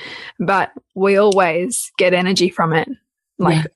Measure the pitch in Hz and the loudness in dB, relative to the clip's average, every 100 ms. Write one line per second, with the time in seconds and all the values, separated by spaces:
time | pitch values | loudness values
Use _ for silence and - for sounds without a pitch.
0 | - - - - 185 190 - - - 185 | -18 -18 -14 -6 -2 -2 -2 -8 -14 -2
1 | 196 196 208 196 175 165 185 - - - | 2 4 4 4 2 0 -4 -6 -6 0
2 | 180 180 180 190 180 - 165 160 - - | 2 2 0 0 0 0 0 0 -2 -6
3 | _ _ _ - 131 160 156 | _ _ _ -2 0 0 -2